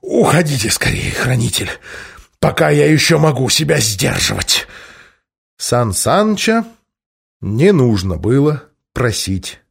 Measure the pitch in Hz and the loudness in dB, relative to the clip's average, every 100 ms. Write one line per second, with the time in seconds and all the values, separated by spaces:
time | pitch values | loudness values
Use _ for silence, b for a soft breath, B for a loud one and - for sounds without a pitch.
0 | - - 202 156 160 135 101 - - 95 | -2 2 4 2 0 -2 -4 -2 -4 -4
1 | - - 127 127 117 - 104 - B B | -6 -4 -2 -2 -2 -4 -6 -12 B B
2 | B B B _ - - 156 147 147 156 | B B B _ -2 0 2 4 4 4
3 | - 165 156 127 127 - 156 151 110 98 | 2 2 2 2 0 0 0 0 0 -2
4 | - - - 101 - - - B B B | -2 -2 -4 -4 -2 -2 -4 B B B
5 | B B B _ _ _ - 120 117 92 | B B B _ _ _ -2 0 0 -2
6 | - 170 214 202 - 226 226 _ _ _ | 0 2 2 0 0 0 -2 _ _ _
7 | _ _ _ _ 98 110 180 190 127 104 | _ _ _ _ -6 2 4 6 4 2
8 | 95 78 104 131 147 151 - _ _ - | -2 -2 0 2 2 -2 -10 _ _ -4
9 | 120 104 - 95 - - _ | -2 -2 -4 -4 -6 -18 _